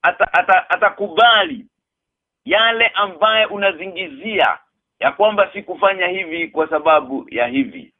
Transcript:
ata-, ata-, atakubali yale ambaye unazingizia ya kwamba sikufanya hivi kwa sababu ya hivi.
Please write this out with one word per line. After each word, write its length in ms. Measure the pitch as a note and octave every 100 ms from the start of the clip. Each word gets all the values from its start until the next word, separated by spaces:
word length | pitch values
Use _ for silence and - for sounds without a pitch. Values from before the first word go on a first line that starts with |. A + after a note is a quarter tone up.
ata-, 300 | E3 F3 F#3+
ata-, 380 | E3+ F3+ F#3 -
atakubali 960 | F3 G3+ - G3+ D#3+ A#3 A3 F#3 C3 - _ _ _ _ _ _ _
yale 420 | - F#3+ A3+ A3+ A#3
ambaye 600 | F#3+ G3+ E3+ G#3+ A3 G#3+
unazingizia 1120 | G3+ G3 E3 F#3+ F3+ F#3 - G3+ G3+ B2 D#2+ _ _ _ _
ya 120 | B2+
kwamba 400 | - G#3+ G#3 G3
sikufanya 540 | G3+ G3+ F3+ G3 F#3+ F3+
hivi 420 | F#3 F3 E3+ E3
kwa 200 | D3+ D#3
sababu 560 | D#3 D3+ D#3 C3+ C3+ -
ya 160 | A2+ A#2+
hivi. 460 | C3+ A#2+ F2+ - _